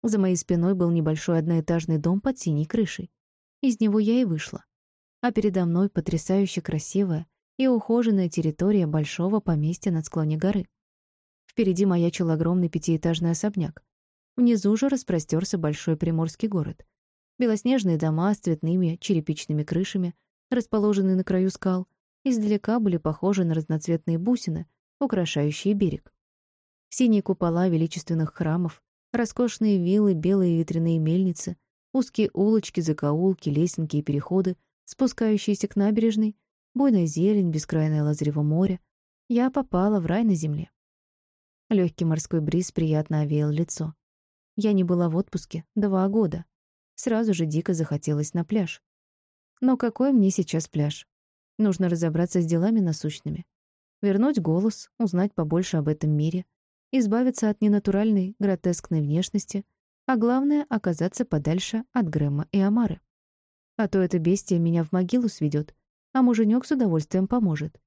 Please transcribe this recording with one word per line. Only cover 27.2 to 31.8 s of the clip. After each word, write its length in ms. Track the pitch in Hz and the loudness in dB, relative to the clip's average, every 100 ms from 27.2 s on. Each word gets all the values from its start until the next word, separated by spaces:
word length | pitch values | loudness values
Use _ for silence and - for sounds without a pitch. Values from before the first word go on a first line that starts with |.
купола 460 | - 185 175 170 185 | 0 -2 0 2 2
величественных 680 | 160 160 170 - 165 156 | 2 0 -4 -4 -2 -2
храмов, 480 | - 160 170 170 - _ _ _ | -2 -2 0 -2 -6 _ _ _
роскошные 680 | 240 233 - 247 - 220 196 | -4 -4 -2 -2 0 2 2
виллы, 340 | 175 208 208 | 2 4 4
белые 460 | 165 170 196 180 165 | 2 2 2 2 2
ветряные 400 | 165 165 165 165 | 0 0 0 2
мельницы, 580 | 156 175 190 165 - 175 _ _ | 2 2 0 -2 -8 -12 _ _